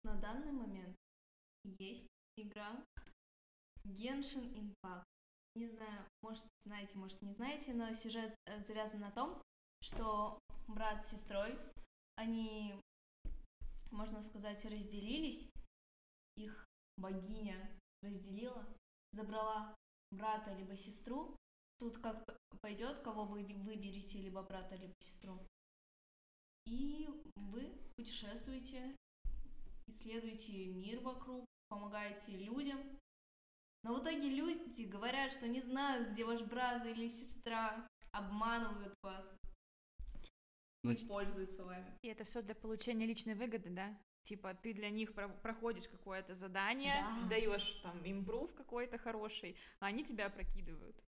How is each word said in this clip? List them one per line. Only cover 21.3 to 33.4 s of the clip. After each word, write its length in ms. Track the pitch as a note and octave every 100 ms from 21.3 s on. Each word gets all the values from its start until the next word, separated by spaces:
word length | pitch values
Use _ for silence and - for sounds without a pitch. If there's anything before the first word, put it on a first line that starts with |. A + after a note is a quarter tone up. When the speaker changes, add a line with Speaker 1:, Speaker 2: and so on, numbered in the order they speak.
| - _ _ _ _
Speaker 1:
Тут 200 | A#3 A3+
как 260 | A#3 A3 -
п-, 100 | - _ -
пойдёт, 380 | G#3 G3+ A#3+ C#4+
кого 260 | A#3+ G#3+ G3+
вы 180 | G#3
ви-, 120 | G3 G3+
выберете, 640 | G3+ G#3+ G3 G3 - G#3
либо 220 | F#3+ F#3+
брата, 340 | F#3+ F#3+ F#3 F#3
либо 180 | F#3 -
сестру. 380 | - - G3 F#3 F3+ _ _ _ _ _ _ _ _ _ _ _ A3+
И 420 | A#3+ C#4+ D4+ D4+ C#4+ - G3+
вы 340 | G3+ A3+ C#4 - - -
путешествуете 1000 | A#3 - G#3 A#3 C4+ C4 - C4 B3+ C#4 _ _ - - - - - - -
исследуйте 800 | - A3+ A3+ A3+ G#3+ - G3 F#3
мир 320 | F#3 G3+ A#3+
вокруг, 440 | B3+ B3 B3+ B3+ A#3 _ _
помогайте 600 | G#3 G#3 G#3 G#3 G3+ - F#3+
людям. 420 | G3+ B3+ C#4 C4+ C4+ - _ _ _ _